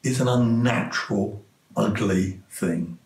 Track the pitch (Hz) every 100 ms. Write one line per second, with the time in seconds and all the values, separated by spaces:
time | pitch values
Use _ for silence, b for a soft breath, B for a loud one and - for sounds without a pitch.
0 | 139 127 127 123 117 117 123 120 - -
1 | - 104 98 - - _ _ - - 101
2 | 101 92 95 92 - - 190 85 - -